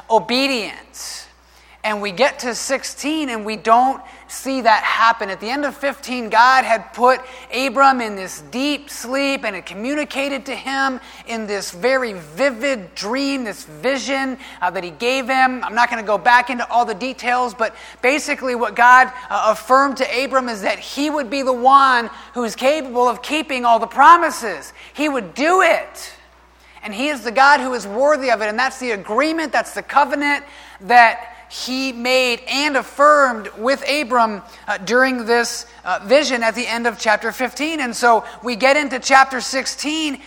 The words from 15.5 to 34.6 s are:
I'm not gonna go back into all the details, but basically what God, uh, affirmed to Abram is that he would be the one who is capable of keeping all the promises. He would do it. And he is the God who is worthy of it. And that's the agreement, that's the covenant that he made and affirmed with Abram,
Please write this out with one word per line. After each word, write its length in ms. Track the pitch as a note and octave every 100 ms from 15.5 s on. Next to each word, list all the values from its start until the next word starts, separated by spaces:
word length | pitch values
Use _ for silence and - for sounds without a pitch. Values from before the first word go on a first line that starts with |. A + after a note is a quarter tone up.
| B3+
I'm 120 | F#3 A3
not 140 | A#3+
gonna 120 | A#3
go 160 | G#3 G3+
back 320 | B3 B3 B3
into 180 | A#3+ G#3+
all 160 | A#3
the 100 | A3+
details, 600 | F#3+ B3+ - A#3+ B3+ B3
but 200 | F#3+ A3 - - -
basically 540 | B3 D4 D4 C4+ B3+ A#3+
what 180 | A3
God, 380 | G#3 A#3+ B3+ B3+ - -
uh, 240 | G3 A3 G#3+
affirmed 400 | - C4 C#4 C4
to 260 | B3+ A#3+
Abram 240 | C4+ C4 B3
is 140 | G#3
that 180 | G3 F#3+
he 280 | - C4+ D4+
would 220 | D4+ A3+
be 120 | C#4
the 100 | C4
one 580 | B3 B3+ C#4 C4+ A#3+ A3 - -
who 80 | B3
is 140 | A3+ -
capable 520 | B3+ D#4 C4 A#3+ B3
of 140 | G#3+
keeping 420 | - D4+ - C4
all 140 | A#3+ A3+
the 80 | A3+
promises. 840 | B3 D4+ F4 D#4+ - A3 D3+ - - -
He 140 | - D4+
would 260 | C4 F3
do 280 | A#3 D#4 F#4
it. 500 | E4+ G#3+ - - - - _ _ _ _ _ -
And 100 | G#3+
he 160 | G3+ D4
is 140 | C4+
the 100 | A3+
God 280 | A#3 C#4 C#4+
who 140 | B3+
is 120 | A#3+ G3
worthy 440 | G#3+ C#4+ D4 C4
of 120 | G#3+
it. 60 | G#3+
And 100 | A3
that's 220 | B3+ -
the 100 | B3
agreement, 600 | G3+ F3 A3+ D#4 D#4+ D#4
that's 220 | - -
the 80 | G3+
covenant 600 | - C4+ C4+ C#4+ D4 C#4+ - - - -
that 520 | F#3+ A#3+ A3+ - - - -
he 440 | - - C4 C4+
made 480 | A#3 B3 C4 B3+ A#3 -
and 280 | C4 D4+ C4+
affirmed 720 | - - D4 D4 C4 A3 G3 G3+
with 320 | A#3+ C#4 -
Abram, 540 | C#4+ A#3 B3 A3 G3 - -